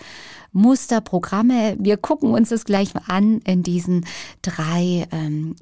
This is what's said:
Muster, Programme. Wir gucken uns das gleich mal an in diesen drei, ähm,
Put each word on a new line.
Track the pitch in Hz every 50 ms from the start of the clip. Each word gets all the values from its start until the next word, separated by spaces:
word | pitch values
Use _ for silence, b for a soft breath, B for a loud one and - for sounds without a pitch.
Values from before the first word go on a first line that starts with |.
| B B B B B B B B B B -
Muster, | 185 208 247 269 254 - - 240 220 214
Programme. | - - 180 175 - 196 202 226 247 254 240 214 220 190 -
Wir | 196 202 208 202
gucken | - - 311 294 285 226 226
uns | 226 233 -
das | 226 220 -
gleich | - 202 196 202 196 -
mal | - -
an | - 180 190 202 214 220 220 -
in | - 185 180 170
diesen | 180 175 175 175 180 180 175 170 B B B B B B B
drei, | - 170 170 - 156 160 170 175 175 180 180 175 160 170 -
ähm, | 160 156 151 151 151 156 160 170 -